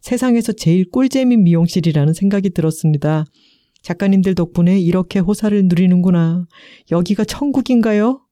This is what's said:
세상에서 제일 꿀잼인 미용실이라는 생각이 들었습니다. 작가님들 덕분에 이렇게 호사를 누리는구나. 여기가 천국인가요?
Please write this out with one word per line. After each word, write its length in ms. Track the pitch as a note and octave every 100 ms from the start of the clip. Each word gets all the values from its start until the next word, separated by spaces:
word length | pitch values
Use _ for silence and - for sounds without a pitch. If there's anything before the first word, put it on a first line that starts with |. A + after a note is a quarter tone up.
세상에서 500 | - B3 B3+ A#3 A3+
제일 360 | - D#3+ F3+ F#3
꿀잼인 520 | B3+ C4 C4 B3+ A#3+
미용실이라는 720 | F3 E3 E3+ F#3+ E3 D3+ C#3+
생각이 360 | E3 G3 G3+ G3
들었습니다. 760 | F3+ D#3+ D#3 D#3 D3+ D3+ D#3 D#3 _ _ _ _ _
작가님들 520 | - F3 G3 G3 F#3+ F3+
덕분에 440 | E3+ F3 F3 G3
이렇게 400 | E3+ F#3 F3+ G3+
호사를 480 | F3 G#3 G#3+ G#3 F#3+
누리는구나. 800 | F3 F#3 F3+ F3+ F3 E3 E3+ F3 _ - - _
여기가 320 | E3+ F3 G3+
천국인가요? 960 | G#3+ - C#4+ C4+ B3 B3 A3+ G#3 A3 C4+ _